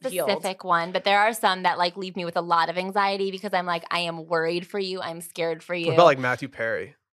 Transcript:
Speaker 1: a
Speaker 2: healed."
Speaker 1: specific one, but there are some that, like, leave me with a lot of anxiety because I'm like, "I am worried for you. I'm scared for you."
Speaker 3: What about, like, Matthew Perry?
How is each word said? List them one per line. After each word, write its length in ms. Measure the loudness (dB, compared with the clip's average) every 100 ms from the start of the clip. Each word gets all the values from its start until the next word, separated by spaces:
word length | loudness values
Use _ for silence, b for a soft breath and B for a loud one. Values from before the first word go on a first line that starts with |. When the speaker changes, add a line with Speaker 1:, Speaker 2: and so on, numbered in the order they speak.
| -6
Speaker 1:
a 20 |
Speaker 2:
healed." 220 | -2 -2
Speaker 1:
specific 340 | -2 -2 -6
one, 280 | 0 0 2
but 120 | -2
there 140 | 2 4
are 140 | 4
some 300 | 2 0 2
that, 120 | 0 2
like, 200 | 0 -2
leave 180 | -10 -6
me 80 |
with 120 | -4 -4
a 20 |
lot 280 | 2 2 2
of 100 | -2
anxiety 520 | -2 0 0 0 -4
because 200 | -6 -4
I'm 140 | -2 -2
like, 180 | -4 -2
"I 100 | -4
am 260 | -2 -6 -2
worried 380 | 0 0 -2 -6
for 120 | -8
you. 220 | -6 -6
I'm 180 | -8 -10
scared 420 | -14 -4 -4 -4
for 120 | -6
you." 120 | -4 2
Speaker 3:
What 80 |
about, 100 | 8
like, 140 | 8 8
Matthew 280 | 0 -2 -6
Perry? 460 | -6 -4 -4 -8 _ _